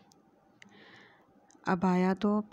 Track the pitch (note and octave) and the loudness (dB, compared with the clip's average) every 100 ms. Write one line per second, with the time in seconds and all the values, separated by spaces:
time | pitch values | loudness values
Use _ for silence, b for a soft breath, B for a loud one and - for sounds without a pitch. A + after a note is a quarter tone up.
0 | _ _ _ _ _ _ - B B B | _ _ _ _ _ _ -20 B B B
1 | B B B _ _ - - F3+ F#3 F3+ | B B B _ _ -12 -4 0 2 2
2 | F#3 F#3+ G#3 G#3 G#3+ | 2 0 -2 -2 -2